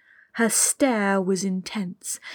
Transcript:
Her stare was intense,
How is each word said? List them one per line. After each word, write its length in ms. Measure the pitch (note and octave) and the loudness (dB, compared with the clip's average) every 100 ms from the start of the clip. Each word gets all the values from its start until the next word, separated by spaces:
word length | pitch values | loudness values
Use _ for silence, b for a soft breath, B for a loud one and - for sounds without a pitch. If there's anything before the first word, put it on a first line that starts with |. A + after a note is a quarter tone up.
| b b b | b b b
Her 160 | - A3 | -2 0
stare 720 | - - - C#4 A3 G3 G3 | 2 0 2 2 4 2 2
was 240 | F#3 F#3+ | 0 0
intense, 760 | G3 F#3 - A3 F3+ - - - B | -2 -4 -4 -6 -6 -8 -10 -10 B